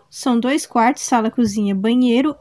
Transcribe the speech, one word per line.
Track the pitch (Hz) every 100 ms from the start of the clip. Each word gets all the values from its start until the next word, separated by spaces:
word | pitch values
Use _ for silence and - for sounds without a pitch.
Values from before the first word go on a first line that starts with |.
| _
são | - 269 233
dois | 247 285
quartos, | - 240 226 294
sala, | - 240 220
cozinha, | - 220 208 202
banheiro, | 190 220 247 247 233 294 285